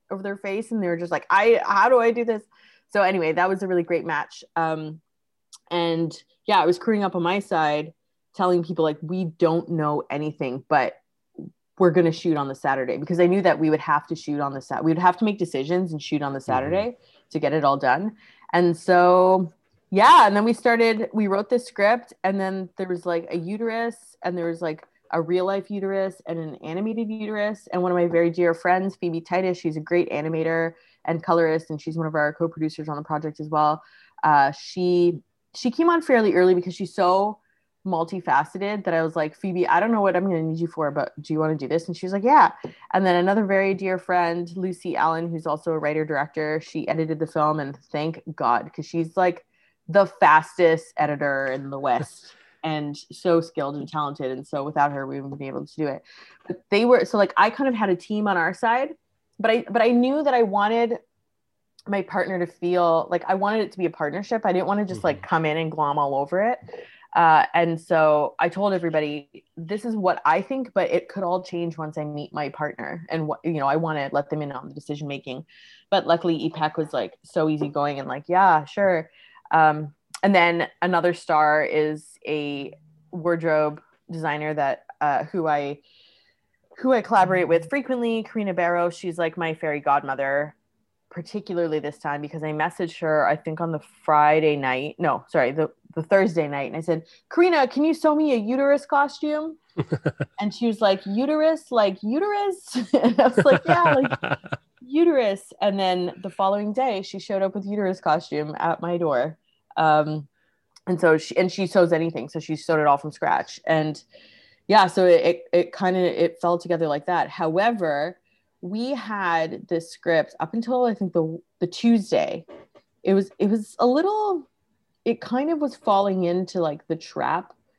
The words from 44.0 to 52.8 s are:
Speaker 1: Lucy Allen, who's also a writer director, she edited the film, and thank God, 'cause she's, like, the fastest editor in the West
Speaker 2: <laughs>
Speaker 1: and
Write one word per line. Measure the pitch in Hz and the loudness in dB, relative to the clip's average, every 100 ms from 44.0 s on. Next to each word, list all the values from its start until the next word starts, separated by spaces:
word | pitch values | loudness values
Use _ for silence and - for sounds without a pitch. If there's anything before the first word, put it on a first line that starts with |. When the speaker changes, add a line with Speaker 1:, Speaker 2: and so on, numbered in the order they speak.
| - 180 170 170 175 175 | -2 0 0 -2 -6 -6
Speaker 1:
Lucy | 185 180 185 - | -6 -6 -6 -2
Allen, | 160 165 170 | 0 0 -4
who's | 165 160 | -6 -4
also | 151 170 | -4 -2
a | 160 | -2
writer | 147 156 | -2 -2
director, | 151 147 147 - 151 156 | -2 -4 -4 -4 -4 -4
she | - 160 - | -6 -8 -4
edited | 160 156 156 | -4 -2 -4
the | 160 | -4
film, | 160 151 156 | -2 0 -2
and | 139 139 _ | -6 -12 _
thank | 151 156 160 - 156 | -6 -6 -8 -12 -4
God, | 127 117 - | 0 0 -2
'cause | - 151 | -12 -8
she's, | 165 160 190 | -6 -4 0
like, | 180 175 - _ _ _ - | 0 -2 -12 _ _ _ 0
the | 180 196 | 2 2
fastest | - 156 156 156 - 170 160 - - | 4 6 6 4 2 4 4 -2 -4
editor | 151 147 143 135 135 | -2 -2 -2 -2 -4
in | 131 139 | -6 -8
the | 139 | -6
West | 139 120 143 - - - _ | -2 -2 -4 -12 -20 -20 _
Speaker 2:
<laughs> | _ | _
Speaker 1:
and | 160 156 | -6 -4